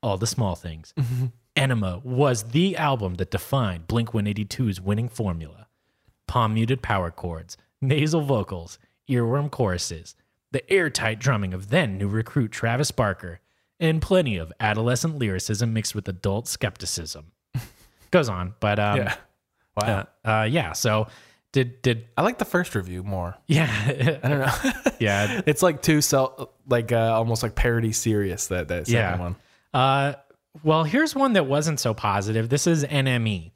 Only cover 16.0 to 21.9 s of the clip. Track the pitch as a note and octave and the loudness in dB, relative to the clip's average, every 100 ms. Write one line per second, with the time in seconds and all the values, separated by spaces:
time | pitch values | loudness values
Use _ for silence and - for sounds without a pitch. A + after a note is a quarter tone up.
16 | G2+ F#2 G2+ G2+ B2+ - G2+ - F#2 - | -6 -4 -2 -2 -4 -4 -4 -4 -8 -8
17 | D#2+ E2 D#2 _ _ B2+ - _ _ _ | -8 -14 -18 _ _ -10 -10 _ _ _
18 | _ F3+ C3 F2+ F2+ - G#2+ G#2 G#2 G#2+ | _ 2 2 -2 -4 -2 0 2 2 2
19 | G2 - - _ _ _ _ - G#2+ G2+ | 0 -4 -10 _ _ _ _ -2 0 0
20 | F#2+ _ A2 A2 A2 D#3+ F#2+ - A#2+ G#2+ | -4 _ 0 0 2 0 -2 -2 0 0
21 | A2 - - _ _ C#3 B2 A#2+ B2+ | 0 -8 -20 _ _ 0 0 0 0